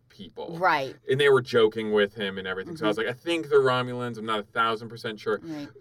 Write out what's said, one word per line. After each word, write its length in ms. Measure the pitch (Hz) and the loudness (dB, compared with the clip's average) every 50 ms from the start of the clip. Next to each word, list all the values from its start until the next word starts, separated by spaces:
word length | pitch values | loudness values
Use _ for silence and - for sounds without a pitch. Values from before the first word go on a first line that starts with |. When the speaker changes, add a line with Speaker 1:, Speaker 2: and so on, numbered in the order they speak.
| _ _ | _ _
Speaker 1:
people. 480 | _ - 92 - - - - 165 170 165 | _ -20 -20 -16 -14 -12 -10 -10 -6 0
Speaker 2:
Right. 380 | 185 180 160 143 135 127 - - _ - | 2 2 2 2 -2 -6 -10 -12 _ -2
Speaker 1:
And 120 | 135 131 | 0 4
they 80 | 143 143 | 6 6
were 120 | 135 127 | 6 6
joking 520 | 127 - 123 120 110 110 - 113 110 107 | 4 4 4 4 6 4 4 -2 -2 2
with 220 | 107 104 104 101 - | 2 4 2 2 0
him 220 | 117 101 98 95 | -4 -6 -6 -6
and 120 | 98 92 95 | -6 -6 -6
everything. 280 | 92 95 92 87 85 | -6 -6 -8 -8 -8
So 100 | 78 - | -2 -2
I 20 | - | 0
was 80 | - 110 | 0 0
Speaker 2:
Mm-hmm. 80 | 113 | -2
Speaker 1:
like, 80 | - 123 | -4 -4
"I 40 | - | -6
think 300 | - 170 170 165 151 143 | -4 -2 -2 -2 0 4
they're 120 | 147 139 | 4 4
Romulans. 580 | 135 131 127 127 123 123 123 123 123 120 113 110 | 6 4 2 2 -2 -4 -6 -6 -6 -6 -8 -8
I'm 80 | 107 | -6
not 140 | 113 113 107 | -4 -4 -4
a 40 | 104 | -4
thousand 440 | - _ 120 113 113 113 107 117 110 | -4 _ 0 0 0 0 -2 -6 -12
percent 320 | 117 113 - 113 107 101 | -14 -10 -8 -8 -8 -6
sure." 180 | - 113 104 101 | -2 -2 -2 -2
Speaker 2:
Right. 280 | - 165 156 - 143 - - - | -4 -10 -10 -10 -10 -12 -14 -4